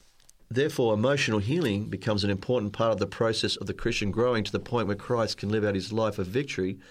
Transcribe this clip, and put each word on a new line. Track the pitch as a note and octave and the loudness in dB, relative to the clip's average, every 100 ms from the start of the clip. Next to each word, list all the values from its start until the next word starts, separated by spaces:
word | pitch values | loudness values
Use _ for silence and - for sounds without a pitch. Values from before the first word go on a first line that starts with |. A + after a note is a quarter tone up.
| - _ - _ - | -20 _ -20 _ -6
therefore, | A2+ D#3 D3 A#2 | -2 0 2 2
emotional | G#2+ B2+ C#3+ A#2+ G#2+ | 4 4 2 2 2
healing | G2+ E3 C3+ G2+ A2 | 2 2 2 0 -2
becomes | G2 - G#2 | -4 -2 0
an | G2+ | 0
important | F#2+ - B2 G#2 | -2 0 0 0
part | - A2+ | 0 0
of | G2+ | 2
the | G2 | -2
process | - A2+ A2 G#2+ - | 0 0 2 -2 -2
of | G2 | -6
the | |
Christian | F#2 A2+ - G2+ | -4 -2 -2 -2
growing | G2+ B2 A#2 | 2 2 2
to | G2 | 0
the | G2 | -4
point | - A#2+ G2+ | -2 -2 0
where | G2+ | -2
Christ | - A#2+ G#2+ - | -2 0 0 -2
can | G2+ | -2
live | G#2+ G#2 | 2 2
out | G2 | 0
his | F#2 | -2
life | A2 G#2+ G2+ | 0 0 0
of | F2+ | -2
victory | A#2 D3 - F#2 G2 - | -2 -2 -2 -2 -4 -12